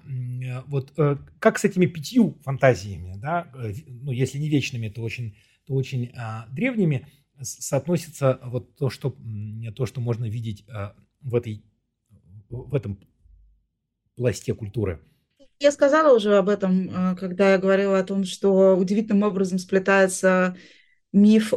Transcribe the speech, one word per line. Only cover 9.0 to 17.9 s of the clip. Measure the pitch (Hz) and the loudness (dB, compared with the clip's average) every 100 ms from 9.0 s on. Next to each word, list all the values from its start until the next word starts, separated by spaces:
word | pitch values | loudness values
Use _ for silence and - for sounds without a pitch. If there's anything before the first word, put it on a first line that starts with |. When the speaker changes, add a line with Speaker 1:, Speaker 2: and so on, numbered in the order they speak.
| 135 - | -10 -10
Speaker 1:
м, | 113 104 107 110 113 101 | -12 -12 -10 -12 -12 -6
то, | 117 | -6
что | 131 | -4
можно | 117 113 113 | -4 -4 -6
видеть, | 117 113 101 - | -6 -8 -10 -12
э, | 107 104 - _ _ | -12 -12 -14 _ _
в | 135 120 | -4 -4
этой, | 117 107 _ _ _ _ _ 98 82 107 - | -4 -10 _ _ _ _ _ _ _ -20 -16
в | 120 127 135 | -14 -6 -6
этом | 104 98 _ _ _ _ _ _ _ _ _ _ _ - | -6 -10 _ _ _ _ _ _ _ _ _ _ _ -4
пласте | 123 - - | -2 -2 -6
культуры? | - 104 117 95 82 _ _ _ _ _ - | -6 -8 -4 -4 -6 _ _ _ _ _ 0
Speaker 2:
Я | 285 | 0
сказала | 285 277 311 302 226 | 4 4 6 6 4
уже | 208 202 | 4 4
об | 190 | 2
этом, | 202 190 185 185 185 185 | 0 0 0 -2 -2 -2
э, | 180 | -2
когда | 190 180 196 | -4 2 4
я | 190 | 4
говорила | 190 196 196 | 4 2 2